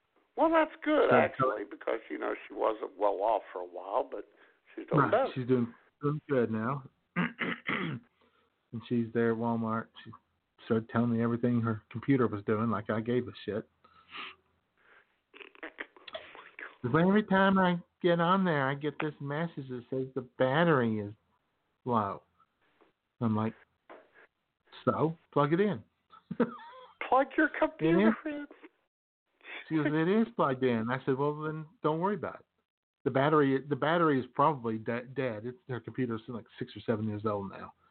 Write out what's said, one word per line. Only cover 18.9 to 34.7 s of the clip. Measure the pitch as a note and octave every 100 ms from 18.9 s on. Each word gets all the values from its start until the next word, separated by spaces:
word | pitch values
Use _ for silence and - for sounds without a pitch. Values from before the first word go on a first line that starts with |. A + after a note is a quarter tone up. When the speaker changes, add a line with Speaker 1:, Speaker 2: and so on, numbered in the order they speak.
| C#3+
Speaker 2:
this | D#3 D3
message | C#3+ D3 E3 D#3 C3
that | B2 A#2
says | C3 C3 C3
the | A#2+ -
battery | C3 C#3+ E3+ C#3 A#2 G#2+
is | G#2 G#2 _ _ _ _ _ _ B2+
low. | A#2 G2 E2 _ _ _ _ _ _ _ _ _ -
I'm | A#2 G#2+
like, | A2 - _ _ - - _ _ - _ _ _ _ - -
"So, | G#2+ D3+ E3 _
plug | C#3+ C#3+
it | E3+
in." | G#3 C3 - _ _ - - -
<laughs> | A#3 - - - - - -
Speaker 1:
Plug | B3+ C#4 -
your | D4+ -
computer | D#4 - D#3+ F3 A3 A3 D#4
Speaker 2:
It |
is. |
Speaker 1:
in. | D4 D4 - - _ _ _ _ _ _ _ - - -
Speaker 2:
She | D#3
goes, | D3
"It | D#3 E3
is | G#3+ A3+ -
plugged | D3+ B2+
in." | B2+ A#2 A2+
I | C3 C#3
said, | C3
"Well, | D3 D3+
then | D3+ D#3 D3+ _
don't | D#3 D#3+
worry | F#3 G3
about | G2+ -
it. | _ _ _ _ _ _
The | C3+
battery, | B2+ C#3+ D#3 C#3 C3+ C#3+
the | C3+
battery | C#3+ F3 D#3+ C3+
is | A2+
probably | - D3 C#3 A#2